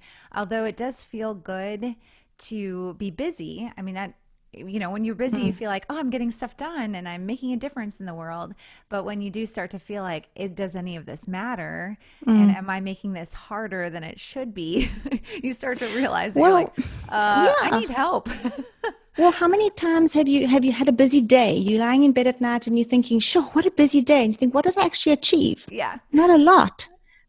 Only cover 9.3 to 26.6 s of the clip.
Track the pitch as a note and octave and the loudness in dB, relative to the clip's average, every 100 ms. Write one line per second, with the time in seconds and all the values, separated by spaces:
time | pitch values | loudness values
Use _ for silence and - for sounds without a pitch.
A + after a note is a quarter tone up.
9.3 | G#3 A3 A3 F3+ F#3+ - G#3 F#3+ D#3+ - | -8 -8 -8 -10 -12 -12 -10 -8 -10 -12
10.3 | - G3 F3+ F#3+ F#3 F3+ E3+ C#3+ D3 - | -12 -10 -8 -8 -8 -10 -10 -14 -14 -10
11.3 | F#3 A#3 A3+ D#3 E3 F3+ G#3 _ _ C#4 | -8 -8 -8 -10 -10 -12 -14 _ _ 2
12.3 | A3 G3+ F#3+ F#3+ F#3+ F#3+ F#3+ G3+ F#3 E3 | 6 6 4 -2 -8 -8 -8 -10 -10 -12
13.3 | - - G#3+ A3 F#3 F3 E3 D#3+ - - | -16 -12 -10 -8 -6 -8 -8 -14 -16 -14
14.3 | C4+ B3+ G3 D#3+ G3+ - - C#4+ C4 - | -12 -10 -8 -2 -2 -2 -4 -6 -8 -8
15.3 | G4+ B3 A#3+ C4+ B3 A#3 A3 C4+ E3+ F3 | -10 -8 -8 -8 -6 -6 -4 -2 -2 -2
16.3 | A#3+ E4+ F4+ - - - - - G#3+ G#3 | 4 6 4 2 -4 -8 -10 -6 -2 2
17.3 | G3+ G#3 C#5+ - A3+ D4 B3 D#4 F#4 - | 4 4 4 2 0 -2 -4 -2 -2 -6
18.3 | - B3 - B4 _ A4 - _ - E4+ | -8 -8 -8 -14 _ -10 -10 _ 2 4
19.3 | E4+ F4 G4 G#4+ - E4+ E4 D#4+ D4+ C#4 | 4 2 2 0 0 0 2 4 4 2
20.3 | C#4 C4 C4+ C4 A#3 C4+ A#3+ C4+ C#4 A3 | 2 4 4 4 2 2 4 6 6 6
21.3 | B3+ A3 D#3+ F#3+ A3 A#3 C4 C#4+ B3 B3+ | 6 4 2 0 0 2 4 6 4 2
22.3 | B3 A#3+ A#3+ A#3 A#3 A#3 B3 B3 A#3 - | 0 -2 -2 0 0 2 2 2 2 2
23.3 | F4+ C4+ D4+ F#4 - D4 C#4+ B3 C#4+ A3 | 2 2 2 2 4 4 6 6 4 4
24.3 | G#3+ B3+ C4 F4 F#4+ F4 - - D4 - | 2 0 2 2 2 0 0 2 2 2
25.3 | E4 - - - A3 G#2+ - _ D4 F4 | 2 2 -2 -8 -8 -8 -8 _ 4 8
26.3 | E4 D4+ F#4 | 8 10 8